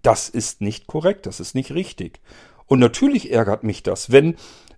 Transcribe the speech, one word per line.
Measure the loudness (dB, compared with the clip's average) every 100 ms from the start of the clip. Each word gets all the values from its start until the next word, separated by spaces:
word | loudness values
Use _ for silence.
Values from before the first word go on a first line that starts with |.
das | 0 0 -2
ist | -8 -8 -6
nicht | -8 -8 -10
korrekt, | -4 -2 -2 -8
das | -14
ist | -8 -8
nicht | -6
richtig. | -6 -8 -10 -14 -14 _ -20 -20 _ 0
Und | 4
natürlich | 4 4 0 0 0
ärgert | 0 0 -2
mich | -4 -6
das, | -6 -6 4
wenn, | 4 4 -2 -12 -20 -20